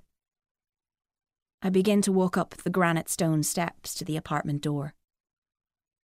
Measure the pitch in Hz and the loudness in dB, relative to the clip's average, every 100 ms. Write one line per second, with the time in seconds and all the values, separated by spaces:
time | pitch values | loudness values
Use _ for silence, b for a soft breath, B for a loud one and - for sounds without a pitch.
0 | _ _ _ _ _ _ _ _ _ _ | _ _ _ _ _ _ _ _ _ _
1 | _ _ _ _ _ _ 190 190 196 202 | _ _ _ _ _ _ 0 2 4 4
2 | 196 190 185 190 170 - - 190 170 165 | 4 2 2 0 -4 -4 -4 2 2 2
3 | - - 165 156 147 - 170 - - - | -2 -2 0 2 0 -2 -4 -6 -14 -10
4 | 175 156 - 147 151 143 151 147 143 - | -6 -6 -4 -4 -2 -4 -2 -4 -6 -12
5 | _ _ _ _ _ _ _ _ _ _ | _ _ _ _ _ _ _ _ _ _